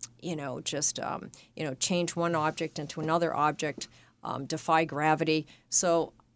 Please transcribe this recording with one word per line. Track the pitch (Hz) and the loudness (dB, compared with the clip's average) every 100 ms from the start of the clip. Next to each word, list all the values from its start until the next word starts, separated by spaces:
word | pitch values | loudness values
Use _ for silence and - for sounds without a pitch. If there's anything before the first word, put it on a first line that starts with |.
| - - | -16 -10
you | - 156 | -6 -6
know, | 139 127 | -6 -6
just, | - 143 - - | -4 -2 -2 -2
um, | - - - - - - | -4 -6 -10 -18 -18 -8
you | |
know, | 151 131 | -6 -2
change | - 175 170 170 | 0 2 0 0
one | 170 165 | 0 2
object | 151 156 160 175 | 0 -2 -6 -6
into | 147 - | -8 -4
another | 156 165 170 | 0 2 2
object, | - 151 147 151 139 - - - _ | 2 2 2 -4 -6 -12 -16 -20 _
um, | - 123 135 | -6 -6 -4
defy | 147 - 160 165 | -4 2 2 2
gravity. | 143 156 156 160 156 151 - - | 2 4 4 4 2 0 -14 -2
So | - 180 170 - - _ | 2 4 2 2 -6 _